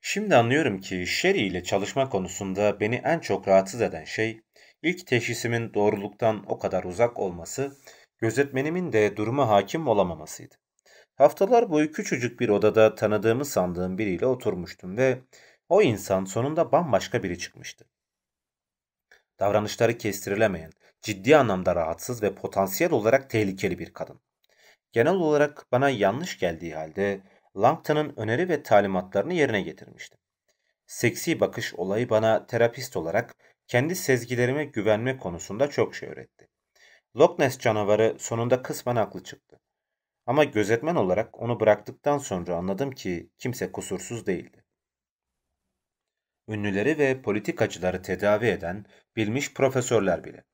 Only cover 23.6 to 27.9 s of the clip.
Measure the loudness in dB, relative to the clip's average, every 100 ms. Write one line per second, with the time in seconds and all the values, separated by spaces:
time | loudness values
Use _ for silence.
23.6 | -4 -4 -10 -12 -14 -14 _ _ _ _
24.6 | _ _ _ 2 2 2 2 4 2 0
25.6 | -2 2 2 4 2 2 -6 -4 -4 -4
26.6 | -10 -10 -10 -2 -2 -2 _ _ _ 2
27.6 | 2 2 0